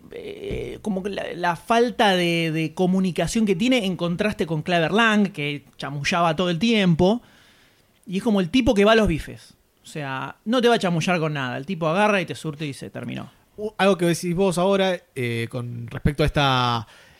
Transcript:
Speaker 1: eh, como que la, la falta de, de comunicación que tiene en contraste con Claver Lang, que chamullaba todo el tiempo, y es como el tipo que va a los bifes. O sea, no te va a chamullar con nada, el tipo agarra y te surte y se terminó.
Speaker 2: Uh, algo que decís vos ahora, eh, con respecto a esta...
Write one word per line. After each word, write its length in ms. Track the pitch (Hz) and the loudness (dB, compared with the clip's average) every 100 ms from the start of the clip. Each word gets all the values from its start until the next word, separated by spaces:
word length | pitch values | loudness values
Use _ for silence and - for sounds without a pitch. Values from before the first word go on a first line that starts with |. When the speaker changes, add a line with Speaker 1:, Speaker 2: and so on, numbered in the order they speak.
| - | -18
Speaker 1:
eh, 680 | - - - - 123 - - | -14 -14 -10 -8 -8 -8 -8
como 200 | 214 190 | -6 -4
que 80 | 196 | -4
la, 140 | 196 - - | -6 -8 -4
la 200 | 175 165 | -2 -2
falta 600 | - 233 247 202 214 185 | 0 2 2 2 2 4
de, 360 | 175 170 165 | 2 0 0
de 220 | 156 160 | 0 -2
comunicación 720 | - 185 190 190 165 165 226 214 | 0 0 2 0 0 -2 0 0
que 100 | 175 | 2
tiene 300 | 240 254 190 | 2 2 0
en 100 | 175 | -2
contraste 500 | 170 175 208 208 170 | -2 -2 -2 -2 -4
con 160 | 160 | -4
Claver 300 | 151 175 156 | -2 0 2
Lang, 400 | 196 233 214 196 | 2 2 4 2
que 340 | - 143 143 - - | -2 -6 -6 -10 -12
chamullaba 580 | 135 143 139 180 170 156 | -8 -6 -2 2 2 2
todo 140 | 180 | 0
el 100 | 170 | 0
tiempo, 640 | 226 226 185 160 180 233 - - _ _ _ _ _ _ - | 2 4 4 4 4 2 -4 -20 _ _ _ _ _ _ -8
y 120 | 185 | -4
es 60 | |
como 180 | 233 202 | 0 2
el 80 | 175 | 2
tipo 240 | 262 247 | 2 4
que 120 | 202 202 | 4 6
va 60 | |
a 40 | 226 | 6
los 120 | 202 | 4
bifes. 460 | 151 - 120 - _ _ _ | 0 -6 -14 -20 _ _ _
O 40 | - | -16
sea, 480 | 160 139 131 135 - 214 | -12 -8 -8 -10 -10 -2
no 160 | 254 | 2
te 60 | 233 | 4
va 80 | 233 | 4
a 40 | |
chamullar 400 | 185 170 170 175 | 2 0 0 0
con 140 | 156 | 0
nada, 240 | 151 131 123 | -2 -6 -6
el 80 | 139 | -8
tipo 220 | 180 160 | -4 -2
agarra 340 | 175 214 202 | 2 2 2
y 40 | 151 | -2
te 100 | 139 | -6
surte 300 | 156 147 156 | -8 -8 -8
y 80 | |
se 160 | 131 98 | -10 -12
terminó. 400 | 120 120 127 131 _ _ - | -12 -10 -10 -12 _ _ -10
Speaker 2:
Uh, 120 | 214 - | -8 0
algo 200 | 190 185 | 2 2
que 80 | 175 | 2
decís 300 | 165 180 170 | 0 -2 0
vos 220 | 196 170 | 0 2
ahora, 420 | 185 196 190 175 _ - | 2 2 2 -2 _ -6
eh, 320 | 120 117 117 | -4 -2 -4
con 380 | 127 120 120 117 | -6 -8 -10 -10
respecto 360 | 131 - 147 | -2 0 2
a 20 | 147 | 0
esta... 600 | 151 139 127 123 117 110 - - - | 2 2 2 2 0 -4 -16 -20 -20